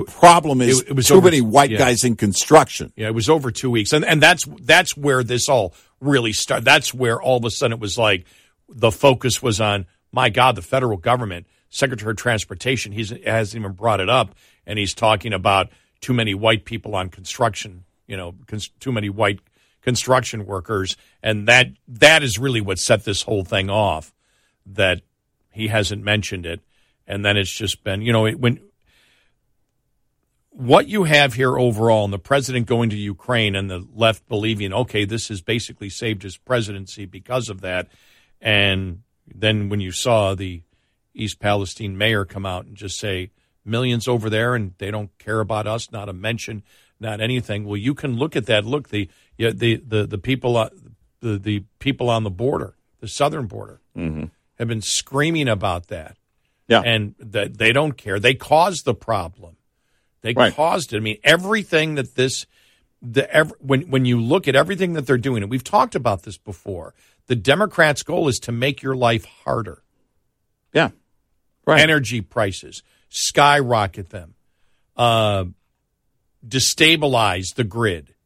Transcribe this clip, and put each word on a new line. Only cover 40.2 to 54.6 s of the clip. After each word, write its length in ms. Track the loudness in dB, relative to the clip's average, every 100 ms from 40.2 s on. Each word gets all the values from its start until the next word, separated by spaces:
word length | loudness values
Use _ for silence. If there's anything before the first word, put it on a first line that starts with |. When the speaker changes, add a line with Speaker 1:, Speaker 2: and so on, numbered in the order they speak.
| 2 -2
Speaker 2:
the 280 | -8 -12 -18 _ _ _ _
East 260 | -10 -10 -4
Palestine 580 | -2 -2 -2 -10 -10 -2
mayor 280 | 0 0 -4
come 200 | -8 -8
out 200 | -8 -12
and 100 | -16
just 220 | -12 -10
say, 320 | -8 -8 -10 _ _ _ -6
"Millions 420 | -4 -2 -2 -2
over 220 | -2 -2
there, 260 | -2 -2 -2
and 180 | -6 -10
they 120 | -10
don't 240 | -8 -10 _
care 220 | -6 -4
about 260 | -2 -4 -4
us," 240 | -6 -8
not 160 | -12 -12
a 40 |
mention, 500 | -8 -6 -6 -8 -14 -16 _ _ -12
not 200 | -10 -4
anything. 440 | -4 -4 -4 -8 -6
Well, 120 | -4
you 160 | -4
can 220 | -4 -4 -4
look 200 | -4 -4
at 100 | 0
that. 200 | 0 0
Look, 240 | -4 -4
the, 200 | -6 -6 _ _ -4
yeah, 140 | -2
the, 220 | 0 0 0
the, 280 | -2 -4 -2
the 100 | -6
people, 400 | -4 -2 0 0
uh, 120 | 0 -6 -20 _ _ _
the, 180 | -6 -4
the 260 | -4 -6 -8 -8
people 300 | -4 -2 0
on 140 | 0
the 60 | -2
border, 440 | -4 -2 -2 -6 -14 _ _
the 80 | -10
southern 380 | -2 -2 -2 -8
border, 340 | -10 -16 -20 _ -8
Speaker 1:
Mm-hmm. 280 | -8 -6 -10 _ _
Speaker 2:
have 80 | -8